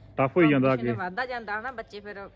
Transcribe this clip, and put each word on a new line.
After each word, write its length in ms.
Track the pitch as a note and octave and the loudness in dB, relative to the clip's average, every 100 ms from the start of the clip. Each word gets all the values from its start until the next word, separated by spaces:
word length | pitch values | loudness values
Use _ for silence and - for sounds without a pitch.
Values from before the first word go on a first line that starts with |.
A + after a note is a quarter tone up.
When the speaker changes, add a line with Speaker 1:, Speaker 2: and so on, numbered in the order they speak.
| - - | -10 -2
Speaker 1:
ਟਫ 200 | C3+ F#3 | 0 4
ਹੋਈ 120 | D#3+ | 6
ਜਾਂਦਾ 200 | C#3 C3 | 6 4
Speaker 2:
ਕੰਪੀਟੀਸ਼ਨ 240 | B2 A#2+ | 2 0
Speaker 1:
ਅੱਗੇ। 120 | A2 | -2
Speaker 2:
ਵੱਧਦਾ 220 | F3+ F#3 B3+ | -4 -6 -6
ਜਾਂਦਾ 340 | B3 G#3 G#3 | -6 -8 -8
ਹਨਾ, 120 | B3 | -8
ਬੱਚੇ 280 | A3+ A3 G#3 | -10 -12 -14
ਫਿਰ 160 | G3+ G3+ G3 | -14 -16 -16